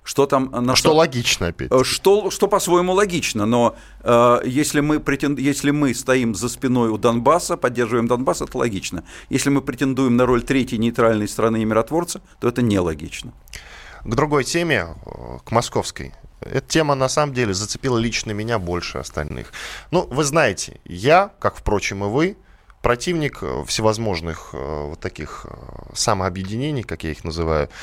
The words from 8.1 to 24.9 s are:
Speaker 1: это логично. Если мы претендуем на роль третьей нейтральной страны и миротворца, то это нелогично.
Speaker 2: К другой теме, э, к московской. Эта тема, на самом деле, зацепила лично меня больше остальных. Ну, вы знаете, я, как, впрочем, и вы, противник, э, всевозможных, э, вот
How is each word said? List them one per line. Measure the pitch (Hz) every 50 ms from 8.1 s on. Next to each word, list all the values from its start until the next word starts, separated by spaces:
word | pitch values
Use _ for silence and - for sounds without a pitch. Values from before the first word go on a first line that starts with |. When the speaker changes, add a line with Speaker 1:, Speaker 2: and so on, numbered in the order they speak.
| 123 120 131 156 175 -
Speaker 1:
это | - - - 131
логично. | 131 120 - 92 - - - - - - - - - -
Если | - 135 - 143
мы | 139 139
претендуем | 131 139 127 120 147 135 135 127 135 127 120 120
на | 127
роль | 123 127 120
третьей | 120 - 131 135 123 - - 110
нейтральной | 110 117 117 - 117 113 113 107 107 101
страны | - - 113 113 113 113
и | 110
миротворца, | 110 110 110 113 - 147 165 170 170 - - - - - -
то | - 120
это | 117 127 123
нелогично. | 117 101 98 90 85 80 73 - - - - - 117 - - - - - - - - - - - - - - -
Speaker 2:
К | - 113
другой | 117 147 151 147 147 123
теме, | - - 170 175 170 147 107 85 85 80 - -
э, | - - - 62 58 62 64 -
к | -
московской. | 110 117 123 - - 113 95 - - - - 65 - - - - - -
Эта | - - - 135 - -
тема, | - 165 160 147 143
на | 135 131 131
самом | - 151 151 147 131
деле, | 123 123 107 95
зацепила | 92 107 104 - - - 135 123 117
лично | 117 117 110 - - 113
меня | 107 101 107 113 120 110
больше | 90 85 87 87 85 - - -
остальных. | 69 - - - 73 73 - 64 57 - - - - - - - - -
Ну, | - 170 175 -
вы | 120 131 156
знаете, | 139 135 165 151 120 95 - - - - - -
я, | - 85 87 98 131 160 180 202 208 - _
как, | - 104 - -
впрочем, | - - 104 98 - - 107 98 101
и | 101
вы, | 107 135 160 185 208 - - _ - _ _ - - _
противник, | - 113 120 120 - 180 180 165 151 139 - - -
э, | 76 64 64 76 -
всевозможных, | - - 110 110 110 110 117 110 95 82 80 85 80 - - - -
э, | 71 67 69 78 76 73
вот | 73